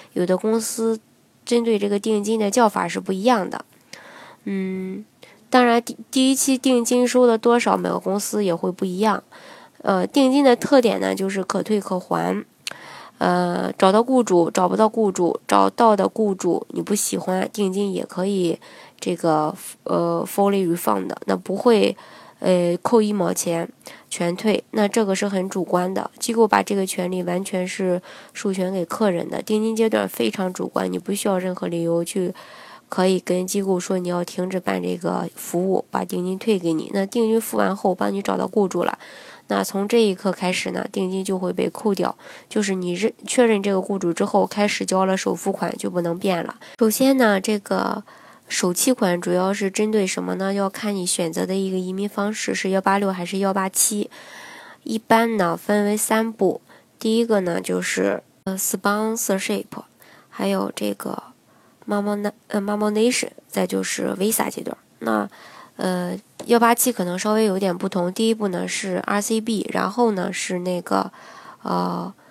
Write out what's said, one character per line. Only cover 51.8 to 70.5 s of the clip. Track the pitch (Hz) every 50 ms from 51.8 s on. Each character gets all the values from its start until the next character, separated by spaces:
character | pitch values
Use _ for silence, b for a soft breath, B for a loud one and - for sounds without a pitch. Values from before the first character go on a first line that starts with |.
| 185 185 185
民 | 190 202 208
方 | - - 202 208 214
式 | 214 - - 190
是 | 185 - 190
幺 | 190 190
八 | 190 196 196 202
六 | 202 196 190
还 | 180 175
是 | 170 196 190
幺 | 196 196 190
八 | 196 190 190
七。 | - - - - 214 208 - - B B B B B B B B B B B B B B _
一 | - 220 226
般 | - _ 226 226 233 233 226
呢， | 208 185 170 165
分 | 170 - - 208 208 208
为 | 202 208
三 | 214 - - 226 220 226 226 220
步。 | - 196 180 - - b b b b b b _ _
第 | - 220 220
一 | 226 233
个 | 226 220 202
呢， | 185 175 170 185
就 | 185 - - 180
是， | 180 - - - 185 101 - - - _ _ _ _
呃， | 190 190 190
sponsorship， | - - - 190 - 202 202 208 214 220 220 226 - - 196 190 190 - 214 196 196 - - - - - b b b b b b b b
还 | - - 196 196
有 | 196 190 196 202 -
这 | - 208 208 202
个 | - - - - - - - - _ _ b b b b b b b -
mammo-， | - 208 208 202 208 208 202 202 208 - _ _ -
呃， | - 208
mammonation， | 196 202 208 208 214 214 208 214 220 240 254 - - - - - -
再 | _ - 196 185
就 | 180 190 190
是 | 190 180 - - - - - 190
visa | 185 214 226 - - -
阶 | - - -
段。 | - - - _ _ _ _
那， | - - - 107 - 202 B B B B B B B B B
呃， | - 190 185 185 180 180 175 180 190 - _ _ - -
幺 | - 233 233
八 | 233 233 233
七 | 233 - 254
可 | 233 - 185
能 | 180 175 185
稍 | - 214 214
微 | 220 220
有 | 214 185 190
点 | 202 190 175
不 | 180 190 190
同。 | - 190 175 180 185
第 | - 220 226
一 | 226
步 | 220 208 196
呢 | 180 175 185
是 | 185 - - - 196 180 180 -
R | - 202 208
C | 202 - 220 220
B， | 214 226 226 202 - - -
然 | 185 185 185
后 | 208 240 247 226 208
呢 | 185 180 196 185
是 | - - -